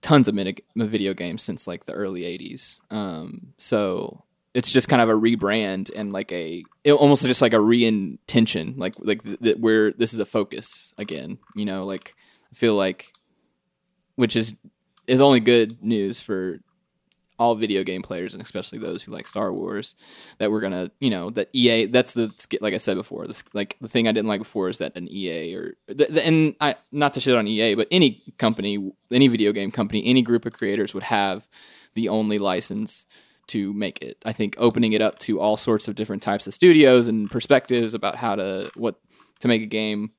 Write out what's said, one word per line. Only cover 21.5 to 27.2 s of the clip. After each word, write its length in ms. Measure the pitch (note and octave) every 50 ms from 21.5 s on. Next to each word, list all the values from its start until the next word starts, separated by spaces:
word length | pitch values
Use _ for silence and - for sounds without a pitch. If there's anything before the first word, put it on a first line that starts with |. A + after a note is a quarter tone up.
| -
E 160 | B2+ A#2+ A#2+
A, 160 | A#2 A2+ A2+
that's 260 | G2 A#2+ B2 B2+ -
the 220 | - A#2+ A#2 A2 -
sk-, 240 | - - - - -
like 140 | G#2+ G#2+ F#2+
I 40 | F#2
said 180 | - - F#2+
before, 320 | F#2 F2+ - - - - -
the 60 | -
sk-, 200 | - - _ _
like, 220 | G#2 G2 - - _
the 60 | B2
thing 220 | A2 - B2 A2+ A2+
I 40 |
didn't 140 | A2 A2 G#2
like 140 | A2 G#2 G2+
before 280 | G#2+ - - A2 F#2+ F#2
is 100 | F2+ -
that 180 | F2+ C#2+ _
an 100 | F2+ F2+ -
E 220 | - G2+ F#2+ F2+
A 240 | E2 E2 D#2+ E2 F2+
or, 200 | F#2+ - - - _ _
the, 200 | - - C3+ D3
the, 200 | - D#3 D#3 -
and 300 | D#3+ D#3+ D#3+ D#3 D3+ - _
I, 140 | D3+ D3 - - _ _
not 240 | - D3 D3 C#3+ -
to 60 | C3+